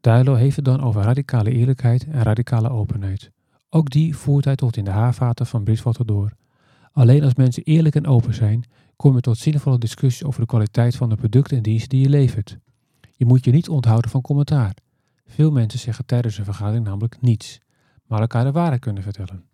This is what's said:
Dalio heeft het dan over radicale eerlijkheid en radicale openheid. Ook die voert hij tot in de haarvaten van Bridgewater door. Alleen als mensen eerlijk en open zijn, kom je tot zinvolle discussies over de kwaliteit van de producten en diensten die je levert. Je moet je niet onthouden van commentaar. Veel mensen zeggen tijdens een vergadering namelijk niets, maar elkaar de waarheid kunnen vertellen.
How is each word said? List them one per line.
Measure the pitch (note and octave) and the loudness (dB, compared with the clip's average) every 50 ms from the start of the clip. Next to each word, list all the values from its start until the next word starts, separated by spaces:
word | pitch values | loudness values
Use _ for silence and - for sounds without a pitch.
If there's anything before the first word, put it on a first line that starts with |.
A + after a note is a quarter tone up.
Dalio | _ A#2+ A2+ A#2+ B2+ C3+ C3+ | _ 4 4 4 4 4 2
heeft | A2+ A#2+ C#3 C#3 | 2 2 2 0
het | - C#3+ | 0 0
dan | C3 B2+ C3+ | 0 0 0
over | C#3 B2 G#2 G#2+ | 0 -2 -2 0
radicale | G2 A2 B2+ C#3 C3+ - - A#2+ G#2 A2 | 0 0 0 -2 -2 -2 -2 -2 0 0
eerlijkheid | C3 A#2+ A#2+ C3+ C3 - - A#2+ A#2+ B2+ - | 0 0 0 0 0 0 0 0 0 0 -2
en | D3+ D#3 C3+ | -4 -4 -2
radicale | A2+ A2 G#2+ A2 A#2+ - - A2+ A2 A#2 | 0 0 0 -2 -2 -2 -2 -2 -2 -2
openheid. | A#2+ A2 G#2 - - G#2 G2 G2 F#2+ G2+ - - _ _ _ _ _ _ _ _ | -2 -4 -4 -4 -4 -6 -6 -6 -8 -8 -10 -16 _ _ _ _ _ _ _ _
Ook | - D#3+ D#3+ C#3 | 0 0 0 2
die | - D3 D#3+ E3 D3+ | 0 0 0 0 -2
voert | - - - C#3 C#3+ C3+ | -6 -2 0 0 0 2
hij | C#3 C3+ | 0 -2
tot | B2+ - A#2+ A2+ | 0 -2 -2 -2
in | - G2+ | -4 -4
de | G2 | -2
haarvaten | F#2+ G#2 A2+ B2 B2 - C3 A#2+ A#2 - B2+ | 0 0 0 0 0 0 -2 -2 -2 -4 -6
van | - - A#2 G2+ | -4 -4 -4 0
Bridgewater | G#2+ A2 A2+ - B2 A2+ - A#2+ | 0 -2 0 0 -4 -2 -2 -2
door. | A2 G#2 G2+ G2+ G#2 - _ _ _ _ _ _ _ _ _ _ _ | -2 -2 -2 -2 -4 -6 _ _ _ _ _ _ _ _ _ _ _
Alleen | _ D3 B2+ A#2 C3 D3 | _ 4 6 6 6 6
als | D3 C3+ B2 | 4 2 2
mensen | - C3 B2+ A#2+ - | 2 2 2 0 -2
eerlijk | - - D#3 E3 E3 D3+ - | -2 2 2 4 4 2 2
en | D3+ C#3+ | 0 0
open | - C3+ A#2+ A2+ - G#2+ | 2 2 2 2 0 -2
zijn, | - A2 G#2 G#2+ A#2 A#2+ _ _ _ _ _ _ | -2 0 0 0 -2 -4 _ _ _ _ _ _
kom | _ - C#3+ C3 | _ 2 4 4
je | B2 | 4
tot | A#2+ B2+ A2+ - | 0 0 -2 -2
zinvolle | - D#3 D#3 D3 - C#3+ C3 A#2+ | -2 -2 -2 0 0 0 0 0
discussies | A#2 A2 - - - C3+ B2 - - | 0 -4 -6 -2 -2 -2 -2 -2 -6
over | C#3+ B2+ - | -8 -4 -4
de | A#2 | -4
kwaliteit | - - A#2 G#2 G2+ _ - A#2 A#2+ A#2+ | -2 0 0 0 0 _ 0 0 0 0
van | - A#2+ A2+ | -2 -2 -2
de | A2 | -2
producten | - - G#2+ G2+ B2+ C#3+ - C#3+ | -2 -2 2 2 2 2 2 -2
en | B2+ | -2
diensten | G#2+ G#2+ A2 A2+ A2 - | -2 0 -2 -2 -2 -2
die | C3 C3 | 0 0
je | C3+ C3+ | 2 4
levert. | C#3+ D3 C3+ B2 - A2 G#2 - - - _ _ _ _ _ _ _ _ _ _ | 4 4 2 2 0 -2 -8 -8 -12 -20 _ _ _ _ _ _ _ _ _ _
Je | _ _ C3 | _ _ 2
moet | A#2 B2+ C3 B2+ | 4 4 4 4
je | B2+ | 4
niet | A#2+ D#3+ E3+ - | 2 2 2 0
onthouden | E3+ C#3 A#2 A#2 A2 A2+ A#2 - | -4 0 2 2 2 2 0 -2
van | - C3+ | -4 -6
commentaar. | B2 - D3 C#3+ C#3+ - D3+ C#3+ A#2 F#2+ G2 _ _ _ _ _ _ _ _ _ _ | -4 -2 -2 -2 0 0 0 -2 -2 -2 -4 _ _ _ _ _ _ _ _ _ _
Veel | _ - - D3+ D#3 | _ -2 0 0 2
mensen | D3+ C3 A2+ G#2+ - A#2+ | 2 0 0 -2 -4 -8
zeggen | - - A2 - - | -8 -8 -8 -8 -4
tijdens | - B2+ A#2+ A#2 A2+ G2+ G#2 | -2 -2 -2 -2 -2 -4 -6
een | G2+ | -8
vergadering | G2+ G2 - G2+ G#2 G#2+ A#2 A2+ | -8 -8 -6 -4 -4 -2 -2 -4
namelijk | G#2 G2 G2 A2+ A#2 - - | -4 -6 -4 -6 -6 -6 -2
niets, | - B2 A2 - - - - - _ _ _ _ _ _ _ _ _ | 0 0 0 0 -4 -14 -20 -20 _ _ _ _ _ _ _ _ _
maar | _ A#2 G#2+ | _ -2 -2
elkaar | A2 A2+ - A#2 A#2+ | -2 -2 0 -2 -2
de | C#3 | 0
waarheid | C#3 E3+ F3 E3+ C#3 B2 | 0 0 0 0 -2 -4
kunnen | - A2 G2+ G2 | -4 -6 -8 -8
vertellen. | F#2 G2+ G2+ - G2 F#2+ G2 F2+ - _ | -8 -10 -10 -10 -12 -14 -14 -18 -20 _